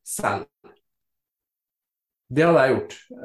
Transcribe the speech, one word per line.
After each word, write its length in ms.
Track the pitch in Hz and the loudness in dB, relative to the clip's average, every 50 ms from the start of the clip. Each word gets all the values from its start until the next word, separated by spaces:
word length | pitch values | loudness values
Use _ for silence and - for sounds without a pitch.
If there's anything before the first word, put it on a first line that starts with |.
selg. 460 | _ - - - - 101 101 - - - _ _ - - - _ _ _ _ _ _ _ _ _ _ _ _ _ _ _ _ _ _ _ _ _ _ _ _ _ _ _ _ _ _ - 127 | _ -14 -10 -6 -6 -4 -6 -6 -10 -14 _ _ -20 -20 -20 _ _ _ _ _ _ _ _ _ _ _ _ _ _ _ _ _ _ _ _ _ _ _ _ _ _ _ _ _ _ -4 0
Det 120 | 143 160 | 2 4
hadde 140 | 170 165 151 131 | 4 4 4 4
jeg 100 | 135 123 | 2 2
gjort. 200 | 113 - - - - _ - - - - | 0 -4 -8 -14 -20 _ -20 -20 -14 -8